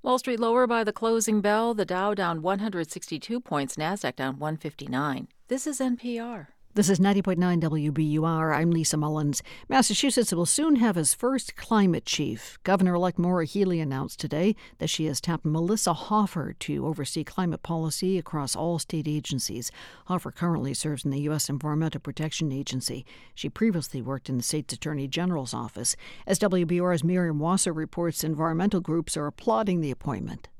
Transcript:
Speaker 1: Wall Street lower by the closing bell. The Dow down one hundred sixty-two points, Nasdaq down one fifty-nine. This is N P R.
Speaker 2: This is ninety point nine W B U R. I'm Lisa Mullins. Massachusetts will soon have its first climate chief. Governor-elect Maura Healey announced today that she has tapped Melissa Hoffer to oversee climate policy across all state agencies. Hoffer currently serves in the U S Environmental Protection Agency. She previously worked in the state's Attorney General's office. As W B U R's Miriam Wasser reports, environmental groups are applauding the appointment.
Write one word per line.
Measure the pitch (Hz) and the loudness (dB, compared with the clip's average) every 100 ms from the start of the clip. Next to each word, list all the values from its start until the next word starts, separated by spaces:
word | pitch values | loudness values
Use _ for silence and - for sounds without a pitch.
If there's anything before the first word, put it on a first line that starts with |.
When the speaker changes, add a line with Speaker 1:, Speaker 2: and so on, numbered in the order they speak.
Speaker 1:
Wall | 254 254 | 2 0
Street | 262 233 | 0 0
lower | 233 233 254 | 2 4 4
by | 233 | 2
the | 214 | 0
closing | 214 226 226 226 214 | 0 0 2 2 2
bell. | 202 214 233 | 4 2 2
The | 220 185 | 0 0
Dow | 185 196 | 0 0
down | 202 180 165 | 0 0 0
one | 165 202 | 0 0
hundred | 220 180 160 | 0 -2 -4
sixty-two | - - 156 - 240 | -6 -8 -8 -4 -6
points, | - 151 139 - | -2 -2 -2 -2
Nasdaq | 156 202 131 - | -4 -2 -4 -2
down | 135 135 | -4 -2
one | 151 160 | -4 -4
fifty-nine. | 151 - 139 127 147 131 - _ - | -8 -10 -6 -2 -2 -4 -8 _ -6
This | 262 285 | -4 -4
is | 277 | -2
N | 262 240 | -2 -2
P | 247 233 | -4 -6
R. | 233 226 147 _ - - | -6 -10 -14 _ -4 2
Speaker 2:
This | 190 | 4
is | 185 | 6
ninety | 190 202 | 6 6
point | 190 175 | 2 2
nine | 180 175 | 4 4
W | 160 156 151 | 2 2 0
B | 143 | 2
U | 156 151 | 2 2
R. | 160 160 160 | 2 2 2
I'm | 147 170 | 2 4
Lisa | 165 156 156 | 4 2 2
Mullins. | 151 156 147 143 - - - | 0 0 0 0 -6 -18 2
Massachusetts | 262 - 208 285 247 233 | 4 4 4 2 2 2
will | 165 170 | 2 2
soon | - 320 285 | 2 4 6
have | 233 175 | 6 4
its | 151 - | 2 2
first | 240 262 - - | 0 0 -4 -12
climate | - 220 196 165 - | 0 4 6 4 0
chief. | - 147 110 - - | -2 -2 -4 -10 -8
Governor-elect | - 190 185 175 180 175 | 0 4 4 4 0 2
Maura | 175 180 156 | 2 2 0
Healey | 202 190 170 | 0 2 2
announced | 156 135 131 - | 0 -2 -4 -6
today | 151 147 185 214 - - | -4 2 2 0 -6 -6
that | 160 | -4
she | - 156 | -2 -2
has | 143 | -2
tapped | - 160 | -2 -2
Melissa | 156 156 170 214 - | 0 0 0 0 0
Hoffer | 156 - 214 202 170 139 - | -2 2 2 2 -2 -8 -8
to | - 147 135 | -6 -4 -2
oversee | 147 139 - | -4 -6 -6
climate | 151 - 180 - | -6 -4 -2 -4
policy | - 165 160 - 185 190 | -4 -4 -2 -2 0 -2
across | 160 156 139 - | -2 -4 -4 -2
all | 160 170 | -2 -2
state | - 160 151 | -2 -4 -2
agencies. | 151 - 131 - 117 123 - - - - | -2 -2 -4 -4 -6 -10 -12 -20 -20 -4
Hoffer | 180 - | -4 -4
currently | - 170 160 127 135 | -4 -2 0 -2 -4
serves | 156 147 | -4 -4
in | 143 | -4
the | 139 | -2
U | 147 | -2
S | 151 - | -2 -2
Environmental | 143 147 151 160 147 | -2 -2 0 -2 -4
Protection | - 131 156 - 160 | -10 -6 -6 -2 -2
Agency. | 135 139 127 - 127 135 - - | -2 -4 -4 -4 -8 -12 -20 -20
She | - 147 | -8 -8
previously | - 226 175 139 135 | 0 2 2 -2 -8
worked | 117 135 - | -6 -6 -4
in | 131 | -2
the | |
state's | - 151 139 123 | 0 -4 -4 -8
Attorney | 156 151 139 | -4 -4 -4
General's | 143 180 170 127 - | -2 0 -2 -4 -6
office. | 117 - 117 - - - - | -8 -6 -4 -4 -8 -16 0
As | 185 | 2
W | 208 180 170 | 4 2 2
B | 175 | 2
U | 180 | 2
R's | 170 | 2
Miriam | 165 180 170 151 | 4 4 2 2
Wasser | 156 190 - | 2 2 2
reports, | 156 156 - 170 160 | -2 -4 -2 -2 0
environmental | 160 151 160 165 190 190 | -2 0 0 2 2 2
groups | 170 165 160 - | 0 -2 0 -4
are | 147 | -4
applauding | - - 220 208 180 | -4 0 2 2 0
the | 151 | 0
appointment. | 127 - 107 - - - - | -4 -4 -4 -6 -10 -16 -20